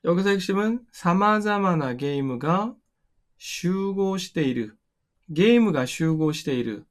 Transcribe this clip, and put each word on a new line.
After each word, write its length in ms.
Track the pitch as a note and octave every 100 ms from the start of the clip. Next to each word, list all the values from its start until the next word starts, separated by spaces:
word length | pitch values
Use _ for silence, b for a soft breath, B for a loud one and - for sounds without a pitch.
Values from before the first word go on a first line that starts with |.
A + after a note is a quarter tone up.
여기서 280 | D#3+ F3 G3
핵심은 560 | G3 F#3 G3 G#3+ A#3+ A#3+
사마자마나 1040 | - F3 F3+ G#3 G#3+ G#3 G3+ G3 E3 C3+ B2
게임가 760 | C#3 C#3+ C3+ B2 C#3+ F3+ A3 - _ _ _ _ _ _
슈고시테이르. 1400 | - - F3 F#3+ G3 G3 G3 F#3+ F3+ - C#3 B2 G#2+ - _ _ _ _ _ D#3
게임가 480 | G#3 A#3+ A3 D3+
슈고시테이르. 1000 | B2+ - D#3+ D#3 D#3 D#3 - C3 A#2 G#2 -